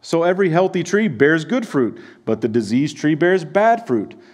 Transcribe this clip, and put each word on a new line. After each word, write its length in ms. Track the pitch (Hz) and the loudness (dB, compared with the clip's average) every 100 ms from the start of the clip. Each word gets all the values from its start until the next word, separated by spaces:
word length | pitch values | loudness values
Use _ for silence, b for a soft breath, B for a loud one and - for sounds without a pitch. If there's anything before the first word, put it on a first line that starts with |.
So 220 | - 165 | -4 -2
every 280 | 170 185 196 | 0 0 0
healthy 340 | 160 185 185 | 2 0 -2
tree 240 | 165 208 220 | -2 0 0
bears 360 | 117 143 160 | 2 2 2
good 220 | 156 247 226 | 0 -4 -2
fruit, 320 | 147 117 - B B | -2 -2 -4 B B
but 160 | - 113 | -6 -2
the 60 | 117 | 0
diseased 500 | 117 101 120 147 - | -2 0 0 0 -2
tree 200 | 151 156 | -2 2
bears 280 | 175 185 | 2 2
bad 400 | 156 175 220 233 | 0 2 2 2
fruit. 300 | 233 120 92 - B | 0 -4 -4 -14 B